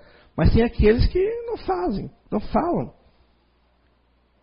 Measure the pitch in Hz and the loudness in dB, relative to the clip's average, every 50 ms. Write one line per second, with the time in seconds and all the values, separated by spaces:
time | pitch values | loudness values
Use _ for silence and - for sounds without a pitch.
0 | - _ _ - _ _ - - 160 170 - 233 226 - - - 226 208 220 247 | -14 _ _ -20 _ _ -4 0 2 4 4 4 2 0 2 2 4 4 4 4
1 | - - - 359 381 427 453 480 466 466 453 320 - - 381 359 359 339 214 190 | 4 2 2 0 0 0 -2 -6 -8 -8 -10 -10 -6 -6 -4 -4 -2 -4 -4 -6
2 | - 147 - _ _ - - 208 202 - - 220 285 349 339 226 123 - - _ | -8 -10 -14 _ _ -6 -6 -6 -6 -2 -2 -2 -2 0 -2 -4 -4 -6 -10 _
3 | _ _ _ _ _ _ _ _ _ _ _ _ _ _ _ _ _ _ _ _ | _ _ _ _ _ _ _ _ _ _ _ _ _ _ _ _ _ _ _ _
4 | _ _ _ _ _ _ _ _ | _ _ _ _ _ _ _ _